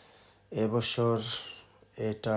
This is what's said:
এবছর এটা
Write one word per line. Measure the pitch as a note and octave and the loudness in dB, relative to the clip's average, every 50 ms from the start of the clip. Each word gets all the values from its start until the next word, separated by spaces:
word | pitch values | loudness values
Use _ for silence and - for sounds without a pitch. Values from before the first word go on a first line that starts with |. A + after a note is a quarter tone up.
| - - - - - - - _ _ - | -20 -20 -20 -20 -20 -20 -20 _ _ -6
এবছর | - A#2+ A2 G#2+ A#2 A#2+ A#2 - - A#2+ A#2 A#2 A2+ A2+ A2+ A#2+ - - - - - - - - - - - - - | -2 0 0 2 2 2 2 2 2 2 2 2 2 2 0 -2 -6 -6 -8 -10 -16 -18 -20 -20 -20 -20 -20 -16 -8
এটা | - A2 A2 G#2+ - - A2+ A2 | -4 -4 -4 -4 -2 -2 0 0